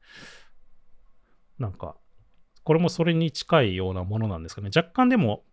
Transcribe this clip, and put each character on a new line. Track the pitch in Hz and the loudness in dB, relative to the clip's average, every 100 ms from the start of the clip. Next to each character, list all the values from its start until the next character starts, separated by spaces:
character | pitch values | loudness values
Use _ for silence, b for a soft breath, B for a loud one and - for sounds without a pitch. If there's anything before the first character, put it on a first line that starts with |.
| B B B B B - - - - - - - _ _ _ - | B B B B B -20 -20 -20 -20 -20 -20 -20 _ _ _ -10
な | 117 | -10
ん | |
か、 | 87 80 - _ - - _ - _ | -8 -14 -16 _ -20 -20 _ -20 _
こ | - | 0
れ | 160 | 2
も | 170 | 2
そ | - | 0
れ | 170 | 0
に | 165 165 | 2 0
近 | - - 165 | -4 2 4
い | 117 92 | 4 0
よ | 92 | -4
う | |
な | 92 | -4
も | 90 107 | -4 -2
の | 110 | -2
な | 87 | -4
ん | |
で | 82 | -8
す | - | -10
か | |
ね。 | 101 | -2
若 | 123 175 | 0 0
干 | - 254 | 0 2
で | 254 | 4
も、 | 127 104 - | 2 0 -6